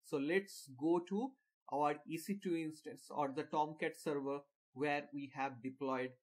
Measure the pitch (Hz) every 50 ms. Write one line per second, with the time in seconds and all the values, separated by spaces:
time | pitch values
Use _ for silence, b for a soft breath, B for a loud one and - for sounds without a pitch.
0 | _ - 160 143 139 151 175 196 196 - - - - 139 131 123 143 165 170 175
1 | 175 - 196 208 247 269 b b b b b b _ - - 143 147 147 147 147
2 | - - 160 160 - - 196 202 - 185 170 165 160 156 156 - _ 156 - -
3 | - - - - 147 135 131 156 151 156 - 156 151 156 156 156 175 156 - -
4 | - 165 147 143 135 139 139 143 - _ _ _ _ _ _ 131 147 147 143 147
5 | 143 - 143 143 139 131 - 147 135 135 131 120 131 131 131 _ 139 135 131 127
6 | 127 131 127 _